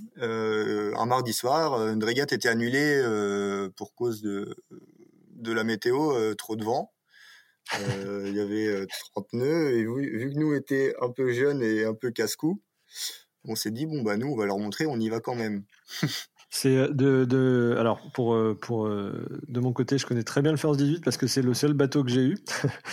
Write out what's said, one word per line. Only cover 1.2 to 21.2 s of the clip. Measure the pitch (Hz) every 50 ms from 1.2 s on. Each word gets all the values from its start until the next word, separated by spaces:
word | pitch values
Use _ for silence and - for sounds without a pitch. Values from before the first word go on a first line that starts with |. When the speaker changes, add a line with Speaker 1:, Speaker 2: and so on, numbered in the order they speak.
| 123 117 107
Speaker 1:
soir, | - - 127 143 160 160 151 135
euh, | 113 110 110 110
une | 110
régate | 107 113 120 135 143 143
était | 135 104 120
annulée, | 120 113 117 117 120 131 139 147 151 147 139 123
euh, | 117 107 104 101 101 101 101 101 101 98 98 98 95 -
pour | - 104 - _
cause | - 120 120 113 104
de, | 104 101 98 98 101 - - - _ _ - - - _ _ _ - _ _ _ _ _
de | - - 113 113
la | 113 113 110
météo, | 113 110 104 - 120 127 139 156 151 135
euh, | 117 110 110 104
trop | 104 - - 110
de | 113 107
vent. | 110 123 151 208 - _ _ _ _ _ - - - - - _ _ _ _ _ - -
Euh, | 101 101 101 98 98 98 98 101 101 98
il | 101 101
y | 104
avait, | 104 101 104 107 110
euh, | 107 101 98 98 95 - - - -
trente | - 104 98 - -
nœuds | 120 127 143 160 170 156 139
et | 123 117 110
vu, | 113 120 139 139 - -
vu | 110 123 139 139
que | 147
nous | 156 151 147
étions | 139 139 - 139 135 135 135 - -
un | 127 123
peu | 120 - 131 127 120
jeunes | 123 135 143 143 135
et | 117 110 110 107 110
un | 110 110
peu | 110 - 123
casse-cou, | 117 - 110 104 - - - 160 202 208 _ _ _ _ _ _ - - - - - - _ _ _ _ -
on | - 110
s'est | - - 110
dit, « | 110 120 156
Bon, | 160 151 143 120
bah, | 107 104
nous, | 107 127
on | 147 139
va | 110 104
leur | 101 98
montrer, | 101 104 104 98 - 156
on | 156 131 113
y | 110 110
va | 113 113
quand | - 131 127
même. » | 120 110 107 104 101 98 _ _ _ _ - - -
<laughs> | - 127 - - - _ _ _ - - -
Speaker 2:
C'est, | - - 135 131
euh, | 131 135 143
de, | 151 127 135 139 135 131 131
de, | 123 131 131 131 131 127 123 120 117 120 113
alors, | 113 113 110 - - 151 -
pour, | 135 120 117 113
euh, | 113 110 110 104
pour, | - - - 120 110 107
euh, | 107 104 101 101 98 - - - - - - -
de | - 120 123
mon | 123 127 123
côté, | - 123 - 139
je | 131 -
connais | - 123 117
très | 110 - - 143 139
bien | 156
le | 156
First | 143 - 156 147
dix-huit | 139 143 143 160 175 -
parce | 131 -
que | -